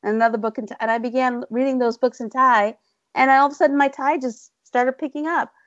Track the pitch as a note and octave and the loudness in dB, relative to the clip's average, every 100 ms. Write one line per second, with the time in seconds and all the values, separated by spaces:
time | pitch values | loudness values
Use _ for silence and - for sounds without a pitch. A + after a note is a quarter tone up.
0 | G#3 A3 A#3 A3+ A3 A3 A3 - A3+ A#3 | -2 0 0 0 -4 -6 -12 -8 -4 -2
1 | A#3+ B3 B3+ A#3+ - A3+ C4+ B3+ A#3+ A3+ | -2 -2 -2 -4 -6 -2 0 0 -2 0
2 | B3+ - A3+ C4 C4 A#3 G#3 A3+ _ _ | -4 -4 -10 2 4 4 2 -4 _ _
3 | _ - C4 C4+ C#4 D4 D4+ C#4+ C#4 C#4 | _ -2 4 4 4 2 0 2 0 0
4 | C4+ D#4 B3+ A3 - _ _ B3 B3+ C4 | -2 -2 -4 -8 -20 _ _ -2 -2 -2
5 | D4+ D4 D#4 A3 - _ | -10 -8 -4 -4 -6 _